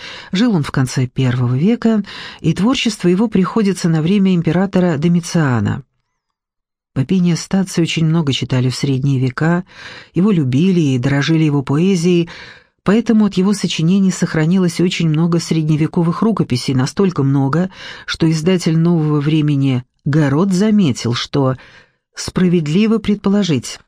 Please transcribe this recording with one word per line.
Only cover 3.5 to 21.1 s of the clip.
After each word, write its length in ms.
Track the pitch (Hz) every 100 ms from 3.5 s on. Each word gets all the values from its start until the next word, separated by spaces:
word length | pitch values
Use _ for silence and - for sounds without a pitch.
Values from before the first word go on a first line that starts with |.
| 226 196 190 170
на 140 | 160
время 320 | 160 202 190
императора 640 | 180 160 160 196 185 180 147
Домициана. 840 | 175 175 165 170 143 120 104 110 - _ _ _ _ _ _ _ _ _ _
Папиния 420 | - 127 190 175 160
Стация 480 | - 190 190 -
очень 240 | 165 - 160
много 260 | 165 143
читали 360 | 123 135 131 127
в 60 | 123
средние 440 | 139 131 139 135
века, 440 | 127 - 160 175 - - - - - -
его 160 | 202
любили 500 | 175 131 127 185 175
и 160 | 147 131
дорожили 460 | 135 139 139 160
его 180 | 156 143
поэзией, 680 | 135 139 185 190 175 175 170 - - - _ _
поэтому 420 | - 214 233 220 208
от 100 | 190
его 180 | 190
сочинений 580 | 202 180 - 160 196 190
сохранилось 720 | - 175 160 156 190 180 165
очень 260 | 175 - 165
много 320 | 151 170 170
средневековых 840 | - 165 156 151 156 - 170 170
рукописей, 520 | 208 190 156 123 -
настолько 480 | 131 123 - 196 165
много, 480 | 139 139 135 156 185 - - - -
что 240 | - 160
издатель 480 | 160 160 185 165 160
"Нового 440 | 165 175 151 151
времени" 640 | 147 156 147 143 135 123 - _ -
Город 460 | 143 143 143 196
заметил, 640 | 180 214 214 170 110 117